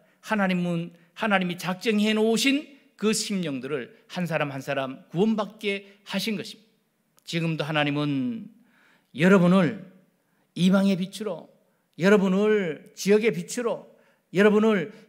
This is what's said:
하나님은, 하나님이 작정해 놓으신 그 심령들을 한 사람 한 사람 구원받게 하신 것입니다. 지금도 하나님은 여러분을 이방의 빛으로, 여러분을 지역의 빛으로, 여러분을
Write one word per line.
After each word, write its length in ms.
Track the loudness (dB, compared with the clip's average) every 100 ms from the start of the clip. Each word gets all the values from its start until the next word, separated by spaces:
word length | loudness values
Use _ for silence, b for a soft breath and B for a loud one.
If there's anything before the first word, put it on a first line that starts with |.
| b b
하나님은, 720 | -6 -2 0 0 -2 -4 -6 b b
하나님이 440 | -6 0 0 0 -4
작정해 560 | -6 -4 0 2 2
놓으신 640 | 2 2 2 2 0 -4 -18 _ _
그 160 | -2
심령들을 920 | -2 -2 -4 -4 -6 -6 -6 -8 -16 -14
한 200 | -8 -4
사람 260 | -2 -4
한 80 | -6
사람 460 | -6 -6 -6 -10 -8
구원받게 920 | -2 0 0 -4 -8 -6 -6 -10 -20
하신 320 | -8 -6 -4 -6
것입니다. 340 | -8 -16 _ _ _ _ _ _
지금도 400 | -8 -4 -2 -2
하나님은 840 | -2 0 0 0 -2 -2 -4 -6 -12 -20 b b b b b 0
여러분을 760 | 4 6 6 4 2 -2 -12 -20 _ _ _ _ _
이방의 420 | 0 2 4 2 0
빛으로, 540 | -4 -8 -10 -10 -14 _ _ _ _ 0
여러분을 920 | 4 6 4 2 2 2 0 -6 -12
지역의 380 | -6 2 2 2
빛으로, 600 | -2 -6 -6 -4 -6 -10 b b b _
여러분을 580 | 2 4 4 4 2 -2 B